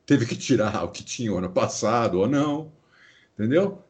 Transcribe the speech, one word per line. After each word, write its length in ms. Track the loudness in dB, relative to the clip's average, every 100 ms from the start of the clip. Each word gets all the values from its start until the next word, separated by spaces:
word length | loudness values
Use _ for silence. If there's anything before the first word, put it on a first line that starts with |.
| 2
teve 200 | 2 2
que 100 | -4
tirar 480 | 0 2 2 0
o 60 | -6
que 140 | -8
tinha 280 | -12 -6 -4
o 40 | -2
ano 120 | -2
passado 720 | -2 -2 0 0 2 2 2
ou 80 | 2
não, 420 | 2 0 -2 -8 -18 _ _ -20 _ _
entendeu? 460 | -4 2 2 2 -4 -18